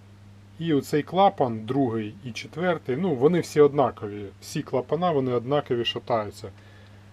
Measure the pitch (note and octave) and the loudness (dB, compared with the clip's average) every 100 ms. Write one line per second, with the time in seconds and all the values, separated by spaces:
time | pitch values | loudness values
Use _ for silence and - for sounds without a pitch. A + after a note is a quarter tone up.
0 | - - - - - - E3 C#3+ - D3+ | -20 -20 -20 -20 -20 -8 0 0 2 -2
1 | C#3 F3+ G3 G3 C3 A2 A2 C3+ B2+ A2+ | 0 4 4 4 -2 -2 -4 0 0 0
2 | G#2 G2+ B2 A2 - D3+ F3+ E3 - B2+ | -6 -10 -14 -12 -12 -4 -2 -2 -2 -2
3 | F#3+ B2+ C#3+ E3+ - D#3 D3 C#3+ A#2+ - | -2 2 4 4 0 6 6 6 0 0
4 | G#2+ G#2 G2 - - D#3+ - B2+ - D3+ | -12 -10 -12 -16 -10 -8 -4 -4 -2 -2
5 | F3+ C#3+ C3 B2 A#2 D3 - A#2+ A2+ A#2+ | 0 0 0 -2 0 -2 0 -2 -2 -6
6 | - A#2 G#2 - G2+ - - - - - | -2 -2 -2 -10 -16 -18 -20 -20 -20 -20
7 | - | -20